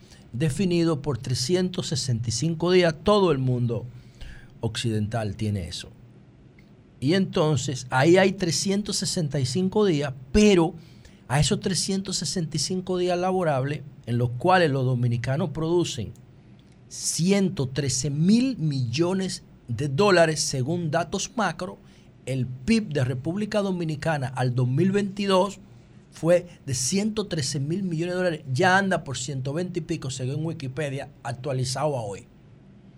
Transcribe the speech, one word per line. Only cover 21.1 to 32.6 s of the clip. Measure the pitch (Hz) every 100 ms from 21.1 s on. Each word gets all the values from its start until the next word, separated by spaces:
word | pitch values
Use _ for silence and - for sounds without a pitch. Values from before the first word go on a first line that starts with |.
| 196 - -
macro, | 196 160 180 202 - - - - -
el | 131 123
pib | - - 226 208
de | 147
República | 120 131 160 185 208 208
Dominicana | 196 180 165 151 160 151 131
al | 131 127
dos | 123 123
mil | 135 185
veintidós | 196 202 190 196 190 196 - - - - - -
fue | - 160 175 175 - -
de | 131
ciento | - 196 214 214 208
trece | 165 131 156
mil | 139 175
millones | 190 165 175
de | 180
dólares, | 180 151 -
ya | 131 180 185
anda | 196 175
por | 151 127
ciento | - 135 131
veinte | 147 180 175
y |
pico, | 160 165 135
según | 127 131 151 160
Wikipedia, | 160 131 131 151 135 135 -
actualizado | 120 117 147 131 127 131 151 135
a |
hoy. | 107 95 - - - -